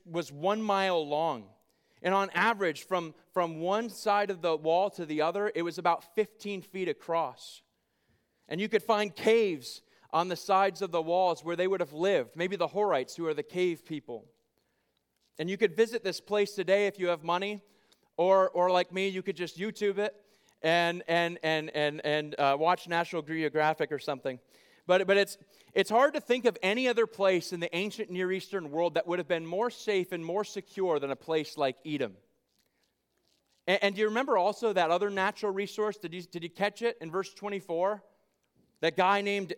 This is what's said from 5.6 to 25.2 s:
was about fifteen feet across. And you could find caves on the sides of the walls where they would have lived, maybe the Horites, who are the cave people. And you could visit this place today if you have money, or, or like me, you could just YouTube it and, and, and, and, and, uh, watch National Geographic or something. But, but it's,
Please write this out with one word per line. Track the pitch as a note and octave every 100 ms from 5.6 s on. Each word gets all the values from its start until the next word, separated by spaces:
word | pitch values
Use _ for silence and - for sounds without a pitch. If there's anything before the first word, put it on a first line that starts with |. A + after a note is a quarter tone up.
was | E3+ E3+
about | F3 E3+ -
fifteen | - G#3 - G3+ G3
feet | - F#3+ F3+
across. | C#3 - E3 C#3+ B2 - - _ _ _ _ _ _ _ _ -
And | D#3+
you | G#3+
could | G#3
find | - G#3 G#3
caves | - A3+ A3+ G#3 D3+ B2 - - _ _
on | D#3 F3+
the | F3
sides | - F#3+ G3 E3
of | F#3+
the | E3+
walls | D#3+ F3 F#3 E3
where | D#3+ E3+
they | F#3
would | F#3+
have | D#3+
lived, | D3+ F#3+ F3+ A#2 D#3+
maybe | F3+ F#3+
the | E3+
Horites, | F3+ G#3 D3 B2+ -
who | E3
are |
the | D3
cave | D3 F3+ F3+ D#3+
people. | - D#3 - A2+ A2 _ _ _ _ _ _ _ _ _ _ -
And | E3
you | F#3+
could | G#3+ D#3+
visit | A3+ A#3
this | F#3+ -
place | - G#3 G3+
today | G3+ F3 G3 G3+
if | F#3+
you | F3
have | E3+ E3
money, | F3 G3+ G#3 - _ _ _ _ -
or, | F3+ F#3+ F#3+
or | F3 F3+
like | F3+ F3+
me, | F#3+ G3
you | F#3
could | F#3+ D#3+
just | F3 E3
YouTube | G#3 G#3+ G#3 G3
it | G#3 - _ _ _ _
and, | D#3+ E3+ E3+ F3 -
and, | E3+ E3+ F3
and, | D#3+ D#3 D#3 D3+
and, | D3 D3+ D3
and, | D3+ D3+ D3
uh, | C#3 C#3+
watch | D#3+ F3+ E3+
National | E3+ E3+ F3
Geographic | D3 D#3+ D3+ D#3 D#3 D#3+ D3+
or | C#3+
something. | - C3+ C3+ B2+ _ _ _ _ -
But, | F#3 F#3+
but |
it's, | G3+